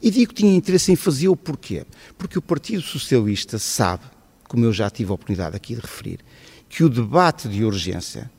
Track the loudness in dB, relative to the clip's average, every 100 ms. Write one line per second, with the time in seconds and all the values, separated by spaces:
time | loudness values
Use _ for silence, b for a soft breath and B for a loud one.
0 | 2 4 2 4 4 4 4 2 4 4
1 | 4 2 2 2 -2 -10 -8 -10 -10 B
2 | B B -6 -6 -4 -4 -4 -8 -6 -10
3 | 0 2 2 -2 -4 -8 -6 -2 0 -2
4 | -10 _ _ _ _ 0 2 2 -2 -4
5 | -6 -6 -4 -6 -4 -8 -10 -12 -12 -14
6 | -12 -14 b b b b b 2 2 2
7 | 0 2 2 0 -6 -2 -2 -2 -4 -8
8 | -8 -12 -16